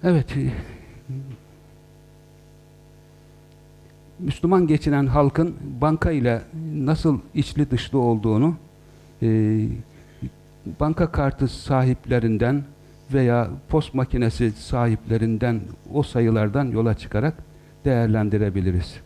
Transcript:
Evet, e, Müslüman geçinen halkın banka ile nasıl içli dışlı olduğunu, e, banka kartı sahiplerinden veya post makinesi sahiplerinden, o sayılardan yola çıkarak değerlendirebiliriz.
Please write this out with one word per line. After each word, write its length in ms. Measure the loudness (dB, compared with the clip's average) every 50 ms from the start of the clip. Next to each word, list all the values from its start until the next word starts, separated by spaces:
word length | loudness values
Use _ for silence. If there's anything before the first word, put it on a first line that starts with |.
| 2
Evet, 320 | 4 2 2 2 0 -4
e, 140 | -4 -4 -4 -4 -6 -10 -12 -16 -20 -20 -20 -20 -20 -14 -12 -12 -12 -12 -14 -16 -18 -20 -20 -20 -20 -20 -20 -20 -20 -20 -20 -20 -20 -20 -20 -20 -20 -20 -20 -20 -20 -20 -20 -20 -20 -20 -20 -20 -20 -20 -20 -20 -20 -20 -20 -20 -20 -20 -20 -20 -20 -20 -20 -20 -20 -20 -20 -20 -20 -20 -20 -20 -20 -20 -20 -14 -6
Müslüman 480 | -4 -4 -4 0 2 4 4 4 6
geçinen 400 | 4 2 2 2 2 2 2 2
halkın 480 | 2 4 4 4 4 2 2 -2 -2 -4 -10 -12 -12 -6 -2
banka 300 | 0 0 0 2 0 0
ile 320 | 0 2 2 0 0 0 -4 -10 -12 -12 -10 -8 -6
nasıl 440 | -4 0 0 0 2 2 2 0 0 -2 -6 -4
içli 360 | -4 -4 -2 0 -2 -2 0
dışlı 280 | 0 -4 -4 -2 0 0
olduğunu, 560 | 2 2 2 2 2 2 2 4 4 2 0 -2 -10 -20 -20 -20 -20 -20 -20 -20 -20 -20 -8 -2
e, 360 | 0 2 2 4 2 2 2 0 0 -2 -4 -6 -10 -16 -20 -20 -20 -20 -16 -14 -14 -14 -14 -16 -20 -20 -20 -16 -14 -14 -6 -2
banka 320 | -2 -2 2 0 0 0
kartı 360 | 0 0 0 0 0 -2 -4 -4
sahiplerinden 1160 | -4 -6 -4 -2 0 2 2 2 0 -2 -2 -2 -2 0 2 0 0 2 2 0 0 0 -4 -6 -14 -20 -20 -20 -20 -20 -12 -2
veya 380 | 0 2 2 4 2 2 0 -2 -6 -10 -8 -2
post 260 | 0 0 0 0 -2
makinesi 560 | -2 -2 0 0 0 0 0 0 0 0 -2
sahiplerinden, 1080 | -2 -4 -8 -4 -2 0 2 2 0 0 -2 -2 0 0 2 0 0 0 0 0 -2 -2 -6 -10 -14 -18 -16 -6
o 100 | -2 -2
sayılardan 640 | -2 0 0 2 2 4 4 2 2 0 0 0 -2
yola 300 | 0 0 0 0 0 0
çıkarak 400 | -2 -6 -4 -4 -2 -2 -2 -4 -6 -14 -20 -20 -20 -20 -20 -20 -6 -2
değerlendirebiliriz. 1120 | 0 2 2 2 2 2 2 2 0 0 0 0 0 0 0 0 0 0 0 -2 -4 -12 -18 -20